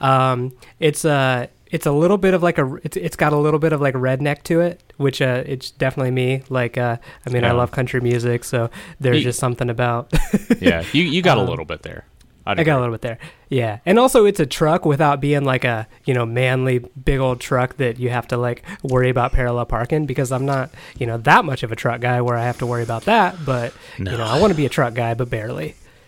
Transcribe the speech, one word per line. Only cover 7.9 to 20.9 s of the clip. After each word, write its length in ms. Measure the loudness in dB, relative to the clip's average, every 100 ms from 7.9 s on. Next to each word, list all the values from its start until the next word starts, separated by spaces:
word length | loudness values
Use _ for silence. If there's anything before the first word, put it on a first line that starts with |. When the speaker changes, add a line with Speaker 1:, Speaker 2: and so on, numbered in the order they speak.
| -2
Speaker 1:
music, 440 | 0 0 0 -2
so 260 | -2 -4 -4 -6 -18 -4
there's 180 | 2 2
Speaker 2:
You 60 |
Speaker 1:
just 140 | 2 0
something 280 | -2 -2 -2
about 440 | -2 -2 -2 0 0 2 2
<laughs> 240 | 0 0
Speaker 2:
Yeah, 240 | 2 0 0
you, 100 | 0
you 180 | 0 2
got 140 | 4 4
a 20 |
Speaker 1:
Um, 60 | 2
Speaker 2:
little 160 | -2 -6
bit 160 | -10
there. 220 | -12 -16 -18 _ _ _ -4
I'd 140 | 0
Speaker 1:
I 20 |
got 100 | 2
a 20 |
Speaker 2:
agree. 60 | 2
Speaker 1:
little 100 | 0 -4
bit 40 |
there. 180 | -8 -10 -14 -18 -6
Yeah. 300 | -2 -2 -4 2
And 120 | 4
also 280 | 6 6 4
it's 120 | 4
a 60 |
truck 400 | -2 0 2 2
without 340 | 2 2 2 2
being 260 | 0 0 2
like 180 | 0
a, 240 | 0 -2 -6 -8
you 80 | -2
know, 140 | 0 0
manly 540 | 0 0 2 0 0 -4 -6
big 160 | -2 0
old 220 | 0 -2
truck 380 | -2 0 0 -2
that 200 | -4 -2
you 120 | -2
have 180 | -2 -2
to, 80 | -2
like, 260 | -2 -4 -10 -10
worry 260 | -2 2 2
about 240 | 2 2
parallel 320 | 2 0 -2
parking, 400 | -2 -2 0 -2
because 260 | -2 -2 -2
I'm 140 | -2
not, 240 | -2 -2 -4 -10 -16